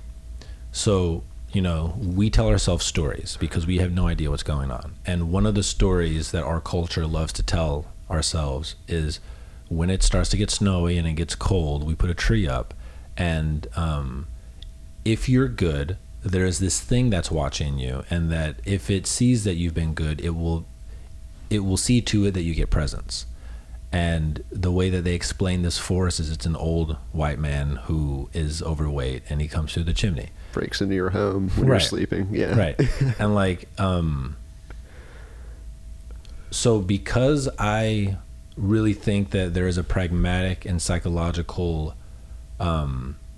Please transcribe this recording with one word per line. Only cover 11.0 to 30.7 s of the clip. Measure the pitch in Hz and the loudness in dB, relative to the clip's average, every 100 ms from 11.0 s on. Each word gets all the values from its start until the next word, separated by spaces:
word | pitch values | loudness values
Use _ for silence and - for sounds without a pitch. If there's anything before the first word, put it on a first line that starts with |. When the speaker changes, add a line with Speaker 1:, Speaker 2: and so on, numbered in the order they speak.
| 82 | 2
Speaker 1:
it | |
gets | 78 80 | 0 -2
cold, | - - 95 78 73 | -2 2 2 2 0
we | 76 | 0
put | 80 90 | 2 0
a | |
tree | 85 - 113 80 | 2 2 4 2
up. | 64 - - - - - - | 0 -4 -10 -14 -14 -8 -2
And, | 175 80 78 76 - - | 0 2 0 0 -2 -2
um, | 82 73 67 64 - - - - - - - - | 0 0 -4 -6 -8 -12 -14 -16 -16 -16 -16 -4
if | 110 110 - | 0 2 4
you're | 127 135 | 4 4
good, | 113 87 71 71 95 - - | 2 2 2 -2 -6 -10 -8
there | - 92 92 | 0 2 2
is | 85 | 2
this | 95 - | 0 0
thing | - 123 127 | 2 4 4
that's | 90 - | 2 0
watching | 78 71 - 73 69 | 0 0 -2 -2 -2
you, | 64 65 - | -2 -4 -2
and | 85 82 | 0 2
that | 80 78 69 | 0 -2 -4
if | - 98 - | -2 -2 0
it | 98 - | 0 0
sees | - 123 120 | 2 4 4
that | 104 85 | 2 2
you've | 85 | 0
been | 82 80 | 2 0
good, | 78 76 76 | 0 -2 -2
it | 85 | -2
will, | 82 82 82 - - - - - - - - - | 0 0 0 -4 -14 -14 -14 -14 -14 -14 -12 -2
it | 104 | 0
will | 98 92 | 2 2
see | - 123 | 4 4
to | - 107 | 4 4
it | 101 | 4
that | 92 | 2
you | 85 | 0
get | 78 73 | 2 2
presents. | - 73 - - - - - - - - - - | 2 2 -2 -6 -8 -8 -12 -12 -14 -14 -14 -2
And | 90 85 82 78 76 - | 0 2 2 0 -2 -6
the | - 90 | -2 2
way | 90 92 | 4 2
that | 92 | 2
they | 87 | 0
explain | 87 - - 95 90 | 0 -2 0 0 2
this | 87 - | 0 0
force | - 92 90 - | 0 2 2 0
is | 78 | -2
it's | 80 85 | -2 -2
an | 80 | 0
old | 80 82 80 76 - | 0 2 0 -2 -6
white | 80 73 71 | -2 0 0
man | 76 71 71 69 | 0 0 0 -2
who | - 80 73 69 73 | -2 0 0 -2 -4
is | 85 76 78 | -2 -2 -2
overweight, | - 76 76 71 65 64 - | -2 -2 0 0 -2 -4 -4
and | 76 | -2
he | 76 | -2
comes | 82 76 | -2 -2
through | 87 | -2
the | 85 | 0
chimney. | - 107 78 - - - | 2 2 0 -6 -12 -6
Speaker 2:
Breaks | - - | -4 -2